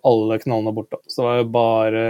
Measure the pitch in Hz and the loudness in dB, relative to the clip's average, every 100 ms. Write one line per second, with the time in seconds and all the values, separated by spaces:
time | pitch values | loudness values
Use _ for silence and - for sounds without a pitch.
0 | 139 117 110 107 - 113 110 110 110 - | 2 2 2 -2 -2 -2 -2 -6 -8 -12
1 | - - 120 120 117 120 113 113 110 110 | -10 -4 -2 0 0 2 2 2 0 0